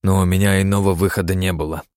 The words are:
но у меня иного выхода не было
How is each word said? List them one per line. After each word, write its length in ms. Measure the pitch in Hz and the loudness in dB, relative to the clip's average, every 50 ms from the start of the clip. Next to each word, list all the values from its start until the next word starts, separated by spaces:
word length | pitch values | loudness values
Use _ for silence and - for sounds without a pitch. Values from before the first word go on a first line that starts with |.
| - | 0
но 160 | 95 95 95 | 0 2 2
у 60 | 92 | 2
меня 360 | 90 92 92 101 101 98 95 | 2 2 2 2 2 2 2
иного 320 | 98 98 101 101 98 98 95 | 2 2 0 0 2 0 0
выхода 400 | 82 95 95 - - 95 82 95 | 2 0 0 0 -2 -2 -2 -2
не 180 | 92 92 92 90 | -2 -2 -2 -2
было 300 | 78 78 78 80 82 - _ _ | -4 -4 -6 -6 -10 -12 _ _